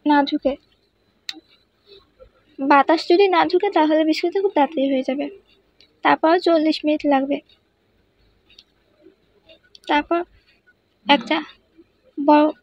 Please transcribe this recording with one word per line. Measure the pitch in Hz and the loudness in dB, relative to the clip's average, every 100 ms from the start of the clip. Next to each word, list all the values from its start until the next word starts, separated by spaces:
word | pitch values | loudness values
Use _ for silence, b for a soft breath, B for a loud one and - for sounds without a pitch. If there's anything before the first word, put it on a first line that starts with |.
| 294 | 0
না | 294 285 | 2 0
ঢুকে। | 302 262 277 _ _ _ _ _ _ - 311 - _ _ _ _ 392 _ _ - _ _ - 269 | -2 -4 -6 _ _ _ _ _ _ -20 -20 -20 _ _ _ _ -20 _ _ -20 _ _ -8 2
বাতাস | 285 269 320 - | 2 4 0 2
যদি | 349 392 | 2 2
না | 349 320 | 2 0
ঢুকে | 359 403 349 | 0 0 0
তাহলে | 311 311 311 | 0 2 0
বিস্কুটটা | 311 349 392 | -2 -4 -2
খুব | 392 311 | -2 0
তাড়াতাড়ি | 277 330 269 | -2 -2 -2
হয়ে | 262 262 | -2 -4
যাবে। | 277 285 403 _ _ _ _ _ _ | -6 -8 -14 _ _ _ _ _ _
তারপর | - 285 320 359 349 | 0 2 2 0 2
চল্লিশ | 330 311 302 | 0 0 -2
মিনিট | 302 302 294 | -2 -2 0
লাগবে। | 269 277 285 - _ _ _ _ _ _ _ _ _ _ _ _ _ _ _ _ _ _ _ _ 640 _ - - | -2 -2 -6 -10 _ _ _ _ _ _ _ _ _ _ _ _ _ _ _ _ _ _ _ _ _ _ -16 -4
তারপর | 294 294 339 349 _ _ _ _ _ _ _ - | -4 -2 -4 -6 _ _ _ _ _ _ _ -2
একটা | 285 - 320 - - _ _ _ _ _ - | -2 0 -6 -6 -18 _ _ _ _ _ -4
বড় | 285 294 302 - | 2 4 4 -2